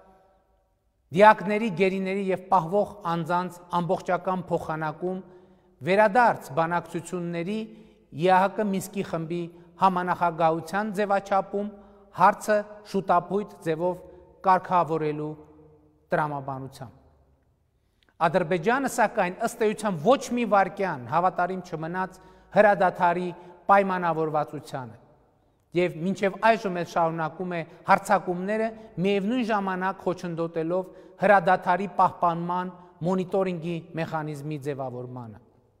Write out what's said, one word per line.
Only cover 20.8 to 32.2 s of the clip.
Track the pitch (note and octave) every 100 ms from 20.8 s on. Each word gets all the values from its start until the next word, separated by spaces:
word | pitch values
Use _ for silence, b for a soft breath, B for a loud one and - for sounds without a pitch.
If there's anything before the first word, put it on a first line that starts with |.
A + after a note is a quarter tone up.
| F#3+ D3+ A#2+
հավատարիմ | D#3 F#3 F3+ F3+ F#3+
չմնաց | F3+ D#3+ D#3+ F#3 F#3 - b b b
հրադադարի | F#3 G#3 G3 F#3 F3 F3 E3+ F3+ E3 B B
պայմանավորվածությանը | - G3 G3 F#3 F3 D#3+ D#3+ D3+ D3 D3 - C#3+ B2 G#2+ _ _ _ _ _ _ _
և | E3 F3+ D#3
մինչև | F3 F#3 G3+ G3
այժմ | A3 A3+ A3 F3
էլ | E3+
շարունակում | F#3 E3 E3 D#3 D#3+ F#3
է | E3+ D#3+ B
հարձակումները, | - G3 - G3 F#3 F3 F#3 A3 A3+ A3+ B -
միևնույն | F#3 G3+ G3 B3+ A3
ժամանակ | G#3+ F#3+ F#3 F#3 F#3+
խոչընդոտելով | - F3 F3 E3 E3 E3 D#3+ F3+ F#3 B B -
հրադադարի | F#3+ G3+ F3+ F#3 F#3 F3+ G3+
պահպանման | - F3+ -